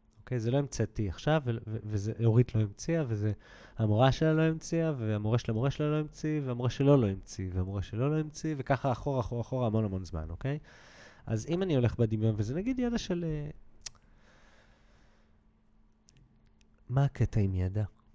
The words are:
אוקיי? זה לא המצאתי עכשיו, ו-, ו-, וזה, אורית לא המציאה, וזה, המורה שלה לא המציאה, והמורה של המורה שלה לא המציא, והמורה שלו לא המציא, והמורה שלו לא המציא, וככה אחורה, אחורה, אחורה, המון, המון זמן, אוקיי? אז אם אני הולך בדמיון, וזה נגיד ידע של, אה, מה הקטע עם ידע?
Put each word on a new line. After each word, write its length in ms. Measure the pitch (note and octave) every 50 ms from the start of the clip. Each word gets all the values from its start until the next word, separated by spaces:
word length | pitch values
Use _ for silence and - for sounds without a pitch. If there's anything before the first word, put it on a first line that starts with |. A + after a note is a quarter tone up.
| _ _ _ -
אוקיי? 200 | - - B2+ A#2+
זה 120 | A2 A#2
לא 60 | B2+
המצאתי 520 | C#3+ C#3+ C3+ - - A2 G#2 - - G#2+ F#2+
עכשיו, 320 | E2+ - - D3 D#3 D#3+ C3
ו-, 60 | B2 A2+ A2 -
ו-, 100 | A2 A2 A2 G#2
וזה, 300 | G#2+ G#2+ G2+ G2 A2 - - A2+
אורית 300 | A2+ A2 A#2+ B2 - -
לא 60 | A2
המציאה, 420 | G#2+ G2+ G2+ - - - E3 E3 D3
וזה, 240 | A#2 A2+ G2+ G#2 G#2+ G2+ - - - - - - - -
המורה 340 | - A2 G#2+ G#2+ A2 C3 C3+
שלה 220 | C3 - D#3+ D#3+ D#3
לא 80 | D#3
המציאה, 520 | D#3+ D#3+ D#3+ D#3+ - - E3+ E3 E3 D#3+ D3
והמורה 400 | B2+ A2+ G#2+ G#2+ G#2 G#2 G#2+ A#2
של 140 | A#2+ - -
המורה 200 | A2+ A2 B2+ C#3
שלה 180 | - - D3+ D3
לא 40 | D3+
המציא, 460 | D#3 D3+ D3+ - - - D#3 D3+ D3+ C#3
והמורה 240 | B2+ B2 A#2+ B2 B2
שלו 280 | - - C3+ C#3 D3
לא 100 | C3+ A2+
המציא, 420 | G2 F#2+ F#2+ - - - - F#2+ F#2 F2+
והמורה 280 | F#2 F#2 F#2+ G2 G2+
שלו 280 | - - - A2 B2+ D3
לא 100 | D#3 D#3
המציא, 360 | D#3 D3+ D3 - - D#3 D#3
וככה 340 | C3+ C3 - E3+ - - C3+
אחורה, 280 | A#2 - - D3 C3+ C3
אחורה, 220 | A#2 - B2 A#2
אחורה, 260 | A2+ - C3+ B2+ B2
המון, 180 | A2+ G#2 A2 A2
המון 200 | G2 F#2+ F#2 F#2
זמן, 240 | E2 F2+ D#2+ D#2 D#2+
אוקיי? 300 | E2+ - - C3 D3 D3+ - - - - - - - - - - - - -
אז 200 | - A2+ G#2+ A#2+ -
אם 140 | E3 F3+ F#3+
אני 120 | F#3 D3
הולך 220 | B2+ A#2+ A2 - -
בדמיון, 360 | A#2 A2 A2 G#2+ A2 A2+ G#2+
וזה 180 | G#2 G#2 A2 C3+
נגיד 240 | F3 G#3 B3+ C4 B3+
ידע 180 | B3 A#3+ A#3+
של, 280 | A3+ - - F3+ F3 E3+
אה, 220 | D#3+ D3+ D3 D3 D3 - - - - - - - - - - _ - - _ - - - _ - - - - _ _ _ _ _ _ _ _ _ _ _ _ _ _ _ _ _ _ _ _ _ _ _ _ _ _ _ _ _ _ _ _ - _ _ _ _ _ _ _ _ _ _ _ _ -
מה 140 | B2 C3+ C#3+
הקטע 340 | C3+ - - A2+ - - A2
עם 160 | G2+ F#2+ F#2
ידע? 280 | F#2 F2+ F#2 F#2+ G#2+ G#2+ - - _ _ -